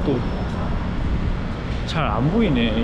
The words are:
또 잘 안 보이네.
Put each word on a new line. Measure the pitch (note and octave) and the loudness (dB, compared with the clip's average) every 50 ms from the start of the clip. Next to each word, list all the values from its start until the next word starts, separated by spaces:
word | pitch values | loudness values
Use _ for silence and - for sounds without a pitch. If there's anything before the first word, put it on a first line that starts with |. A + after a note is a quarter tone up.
| - | 0
또 | D3 C3+ A#2+ A#2 - - - - - - - - - - - - - - - - - - - - - - - - - - - - - - - - | 0 0 0 0 -2 -2 -2 -2 -2 -2 -2 -2 -2 -2 -2 -2 -2 -2 -2 0 0 0 0 0 0 0 0 -2 -4 -4 -4 -4 -4 -4 -4 -4
잘 | - - E3 C#3+ | -2 -2 0 0
안 | A#2 G#2 A2+ B2+ D#3 | 0 2 2 2 2
보이네. | F#3+ A#3 A3+ F3 C3+ A#2+ A#2 A2+ A2 A2+ | 2 4 2 4 2 2 2 2 2 2